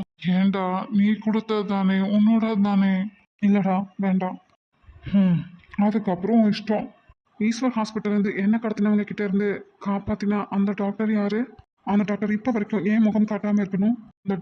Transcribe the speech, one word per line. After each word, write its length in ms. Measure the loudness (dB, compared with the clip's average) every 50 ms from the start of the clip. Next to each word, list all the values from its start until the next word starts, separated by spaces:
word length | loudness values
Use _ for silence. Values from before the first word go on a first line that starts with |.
| -2 -6 _ _ -2 0 2
ஏண்டா, 280 | 2 2 2 2 0 -2 -2 -2 -4 -4 -2 0 2
நீ 100 | 2 2 2 0 0
கொடுத்தது 400 | -2 -2 -2 -2 -2 -2 -2 -2 -2 -2
தானே, 240 | 0 2 2 2 2 0 2 2
உன்னோட 400 | 4 4 4 4 4 2 0 0 0 2 2
தானே. 260 | 2 2 2 2 2 0 -2 -6 -8 _ _ _ _ _
இல்லடா, 360 | 2 2 2 2 2 2 0 0 -2 -6 _ -4 -2
வேண்டாம். 340 | 0 0 0 0 -2 -6 -10 _ _ _ _ _ _ _ _ _ -20 -20 -16 -8 0
ஹம், 260 | 2 4 4 4 2 2 -2 -6 -16 -20 _ _ -2 0 0
அதுக்கப்புறம் 560 | 0 0 0 -2 -2 -4 -2 -2 2 2 4
உன் 100 | 4 4 0
இஷ்டம். 320 | -2 -2 -2 -2 -2 -2 -6 -12 _ _ _ -20 _ _ _ _ _ -2
ஈஸ்வர் 280 | -2 0 0 -4 -2 -2
ஹாஸ்பிட்டல் 380 | -2 -6 -4 -6 -6 -4 -2 0
இருந்து 180 | 0 0 0 -2 0
என்ன 140 | 0 0 0 0 0
கடத்தினவங்க 400 | -4 -2 0 0 2 2 0 0
கிட்ட 140 | -2 -6 -6 -4
இருந்து 200 | -2 0 0 0 0 -2 -4 -8 -16 _ _ -6
காப்பாத்தின 560 | -4 -4 -4 -4 -6 -6 -4 -2 -2 -2 -2 -4 -2 -2
அந்த 160 | 0 0 0 0 -2
டாக்டர் 300 | -4 -4 -2 -4 -2 0 0
யாரு? 240 | 0 0 -2 -2 -4 -4 -6 -10 -20 _ _ _ _ _ 0
அந்த 120 | 0 0 2 0
டாக்டர் 240 | -2 -4 -2 -2 -2
இப்ப 160 | -2 -2 -2 -2
வரைக்கும் 300 | -2 -2 -2 -4 -2 0 0
ஏன் 140 | 2 4 2
முகம் 220 | 2 4 2 0 0
காட்டாம 300 | -2 -4 -2 0 0 0 0
இருக்கணும்? 320 | -2 -2 0 0 0 0 -2 -6 -18 _ _ _
இந்த 120 | -6 -4 -2